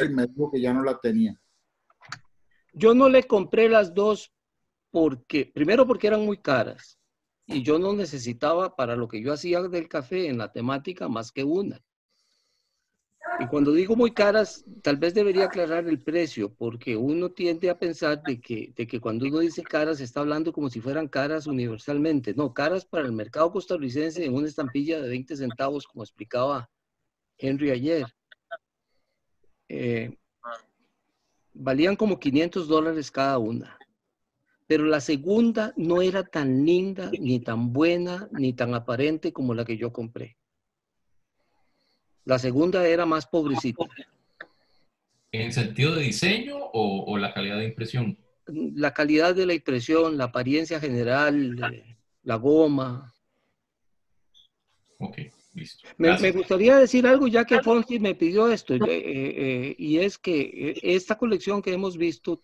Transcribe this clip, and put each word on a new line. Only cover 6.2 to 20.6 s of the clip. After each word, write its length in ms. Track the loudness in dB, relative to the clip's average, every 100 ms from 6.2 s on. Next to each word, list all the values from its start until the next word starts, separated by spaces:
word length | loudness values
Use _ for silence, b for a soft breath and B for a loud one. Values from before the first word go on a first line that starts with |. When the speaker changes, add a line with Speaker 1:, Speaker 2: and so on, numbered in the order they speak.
| 0
Speaker 2:
muy 140 | -2
caras 600 | 0 0 0 -6 -20 _ _ _ _ _ -8
y 180 | -4
yo 160 | 0 2
no 140 | 2
necesitaba 840 | -2 -4 -8 -8 -4 -2 0 -2 -4
para 220 | -4 -2
lo 100 | -4
que 140 | -6
yo 100 | -6
hacía 300 | -4 -2 -2
del 260 | -2 -6 -6
café 400 | -8 -6 -4 -2
en 100 | -4
la 140 | -6
temática 560 | -6 -4 -4 -6 -10 -8
más 240 | -6 -8
que 140 | -6 -2
una. 360 | -2 -4 -10 _ _ _ _ _ _ _ _ _ _ _ _ _ _ -10 -6
Y 80 | -2
cuando 240 | 2 4
digo 240 | 4 4 4
muy 160 | 2
caras, 540 | 4 2 4 0 -6 -20 -6
tal 160 | -2 0
vez 160 | 2
debería 320 | 2 2 2 2
aclarar 420 | 0 -2 -2 -2
el 120 | -4
precio, 540 | -2 -2 -2 -4 -6
porque 420 | -4 -8 -6 -6 -2
uno 360 | -2 -2 -4
tiende 380 | -2 -2 0 -2
a 80 | -2
pensar 440 | -4 -2 -2 -2
de 180 | -4 -8
que, 320 | -6 -10 -8 -8
de 120 | -8
que 120 | -6
cuando 260 | -4 -4 -2
uno 140 | 0
dice 240 | -2 -4
caras, 380 | -4 -2 -2 -4
está 180 | -6 -6
hablando 320 | -4 -2 -4
como 180 | -4